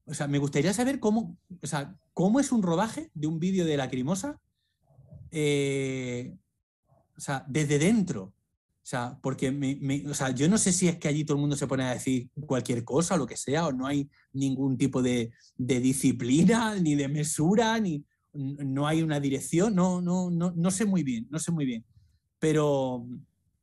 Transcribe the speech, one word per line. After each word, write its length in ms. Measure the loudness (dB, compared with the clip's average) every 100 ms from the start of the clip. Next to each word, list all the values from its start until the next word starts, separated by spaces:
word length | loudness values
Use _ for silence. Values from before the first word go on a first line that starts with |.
o 80 | -12
sea, 160 | -6 -2
me 80 | 0
gustaría 360 | 0 2 2
saber 260 | 2 0 0
cómo, 380 | 2 0 -2 -8 -18 -14
o 40 | -6
sea, 320 | -6 -6 -12 _
cómo 280 | 0 4 4
es 120 | 4
un 100 | 2
rodaje 480 | 2 2 0 -4 -10
de 120 | -4 -2
un 120 | 0
vídeo 260 | 0 2
de 140 | 2 0
Lacrimosa, 600 | -2 -2 -2 -2 -4 -8 _ _ _ _ _ _ -20 -20 -10
eh, 1040 | -2 0 2 0 0 -2 -4 -4 -6 -8 -14 _ _ _ _ _ _ _ -12
o 40 |
sea, 240 | -6 -6 -4
desde 300 | -2 2 4
dentro. 560 | 4 4 2 -2 -10 -16 _ _ _ _
O 100 | -8
sea, 280 | -6 -6 -6
porque 280 | -6 -2 -2
me, 260 | 0 -2 -2
me, 260 | -2 -4 -4
o 60 |
sea, 160 | -4 -2
yo 180 | 2 2
no 80 | 4
sé 160 | 2
si 160 | 2 2
es 80 | 0
que 120 | -2
allí 140 | -2
todo 140 | 0 0
el 60 |
mundo 140 | 0 0
se 100 | -2
pone 180 | -2
a 80 | -2
decir 380 | -4 -2 -2 -2 -10 -4
cualquier 380 | -2 -2 -4
cosa 320 | -2 0 2 0
o 20 |
lo 80 | -2
que 100 | -6
sea, 300 | -2 0 0
o 60 |
no 140 | -2 -2
hay 220 | -2 -4 _ _
ningún 460 | -4 -2 0 0 2
tipo 240 | 0 2
de, 280 | 0 0 -2 -8 _ -6
de 200 | -2 2
disciplina, 920 | 2 2 2 0 2 6 6 4 2 0
ni 180 | 2
de 120 | 2 0
mesura, 720 | -2 -2 0 2 4 4 2
ni, 220 | 0 -4 -8 _ _
n-, 320 | -8 -8 -6
no 220 | -4 -2 0
hay 160 | 0
una 180 | 0 0
dirección, 540 | -2 -2 0 2 2
no, 260 | 4 2 2
no, 300 | 0 0 0
no, 240 | 0 0 0
no 140 | 0
sé 160 | 2 2
muy 160 | 2
bien, 240 | 0 -2 -4
no 100 | -6
sé 140 | -4
muy 140 | -2 -2
bien. 180 | -4 -10 _ _ _ _ _
Pero, 680 | 2 2 2 2 0 -4 -8 -14 -16 _ _ _